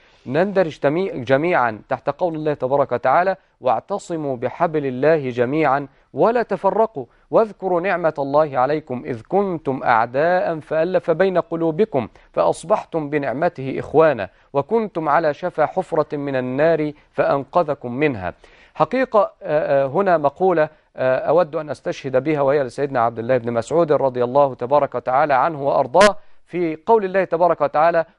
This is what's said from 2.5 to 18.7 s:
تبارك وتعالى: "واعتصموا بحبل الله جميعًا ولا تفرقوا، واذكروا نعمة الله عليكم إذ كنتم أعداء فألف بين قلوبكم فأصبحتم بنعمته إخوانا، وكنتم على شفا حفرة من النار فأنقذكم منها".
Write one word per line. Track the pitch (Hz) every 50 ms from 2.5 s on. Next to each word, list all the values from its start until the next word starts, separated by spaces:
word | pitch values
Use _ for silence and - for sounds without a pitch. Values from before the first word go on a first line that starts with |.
| 147
تبارك | - 135 123 139 139 135 -
وتعالى: | 123 120 - 131 135 170 180 190 190 - _ _ _ _
"واعتصموا | - 123 113 123 - - 196 202 - - 170 160 151 139 131
بحبل | 117 127 120 - - 170 175 156 151 143
الله | 135 123 127 139 151 165 151 135 127
جميعًا | 117 123 120 123 143 160 156 135 131 143 143 - _ _ _ _ -
ولا | 131 170 214 240 240
تفرقوا، | 220 - 202 170 - 196 190 208 226 - - 143 120 - _ _ _ -
واذكروا | 147 185 226 214 190 - 202 185 180 165
نعمة | 175 202 175 170 170 156 151 147
الله | 139 139 139 151 160 147 135 127
عليكم | 127 139 151 151 - - 127 123 151
إذ | 147 127 110 113 -
كنتم | 175 196 208 190 175 156 - 143 131 147
أعداء | - 131 120 110 117 120 120 135 156 170 180 180 - 170 165 156
فألف | - - 151 160 165 180 190 175 - 175
بين | 160 156 190 196 180 170
قلوبكم | - - 170 160 165 165 156 160 220 - - 135 107 92 _ - _ _
فأصبحتم | - 165 - 170 151 - - 165 214 - - - - 160 151 143
بنعمته | 147 147 139 131 113 139 170 175 - - 131 135 - -
إخوانا، | - - - 147 160 156 135 110 95 - _ _ _ _
وكنتم | - 143 139 - 214 233 220 190 - 170 160 151
على | 143 165 165 151 139
شفا | - 180 180 - 160 147
حفرة | - - 190 175 - 165 156 147 - 151
من | 143 143 143 135
النار | 127 127 127 127 139 156 165 165 156 151 151 147 _ _ _
فأنقذكم | - - - 160 147 139 135 - - 180 165 151 139 - - 123
منها". | 120 135 156 147 123 98 92 85 - _ _ - - - - _